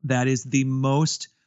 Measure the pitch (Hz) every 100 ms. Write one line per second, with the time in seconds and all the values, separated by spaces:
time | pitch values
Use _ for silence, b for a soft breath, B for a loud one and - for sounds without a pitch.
0 | 135 127 127 131 127 135 131 131 135 139
1 | 156 - - _